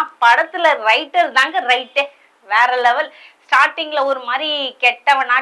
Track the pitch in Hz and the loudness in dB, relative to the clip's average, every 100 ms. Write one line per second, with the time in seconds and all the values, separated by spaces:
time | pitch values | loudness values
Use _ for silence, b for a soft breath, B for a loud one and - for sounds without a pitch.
0 | 302 - 233 247 330 349 330 254 214 240 | 0 2 4 4 0 0 0 0 0 0
1 | 302 359 320 254 277 285 247 247 254 277 | 0 -2 0 0 0 -2 -2 -2 -2 -6
2 | 285 b b b 196 214 247 247 240 254 | -6 b b b -2 0 2 2 0 0
3 | 311 B B B - 262 294 330 302 302 | -4 B B B -2 2 2 -2 -6 -4
4 | 277 262 240 262 302 294 269 - 247 240 | -2 -4 -6 -6 -4 -6 -8 -2 -2 0
5 | - 269 254 247 | 0 0 0 -2